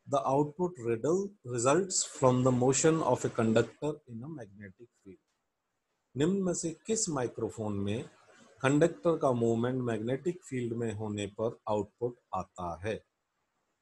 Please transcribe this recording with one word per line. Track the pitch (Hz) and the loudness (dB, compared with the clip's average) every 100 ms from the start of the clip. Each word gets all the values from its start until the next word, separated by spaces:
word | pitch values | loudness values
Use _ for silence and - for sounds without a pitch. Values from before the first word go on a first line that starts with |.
| - | -2
the | 135 127 | 0 2
output | 139 147 - 180 175 113 | 2 0 -2 -6 -4 -4
riddle | 113 135 185 202 - | -2 0 0 -2 -8
results | 123 123 123 160 190 - - - | -8 0 2 4 2 -2 -4 2
from | 127 127 | 4 6
the | 127 123 | 4 4
motion | 127 131 160 160 139 | 4 4 4 4 2
of | 123 | 0
a | 127 - | 0 2
conductor | 113 113 117 - 147 151 - | 4 4 2 -2 -6 -6 -10
in | 113 | -12
a | 139 | -12
magnetic | 156 101 98 101 92 90 _ | -12 -14 -16 -20 -18 -20 _
field? | 98 90 _ _ _ _ _ _ _ _ _ | -20 -20 _ _ _ _ _ _ _ _ _
निम्न | 123 160 196 | -2 0 0
में | 180 | -2
से | 170 165 156 - | -2 -6 -8 -4
किस | 220 180 | -2 -2
microphone | 139 120 - 110 - 107 101 | -2 -4 -4 -6 -4 -4 -4
में | 101 110 160 - - - - - | -2 -4 -6 -14 -20 -20 -20 -2
कंडक्टर | 131 147 170 - 170 151 | 2 4 4 2 0 2
का | 147 | 2
मूवमेंट | 120 117 113 123 131 | 2 2 2 0 -2
मैग्नेटिक | 120 110 113 135 175 175 | -2 -2 -2 -4 -4 -6
फील्ड | - 131 120 117 | -8 -6 -4 -4
में | 117 | -4
होने | 104 107 104 101 101 | -4 -4 -4 -6 -4
पर | 113 120 - | -4 -4 -2
आउटपुट | 104 98 _ 120 120 _ | -2 -2 _ -6 -6 _
आता | 92 87 - 87 82 | -8 -8 -8 -8 -6
है? | 101 101 - _ _ _ _ _ _ _ | -6 -6 -10 _ _ _ _ _ _ _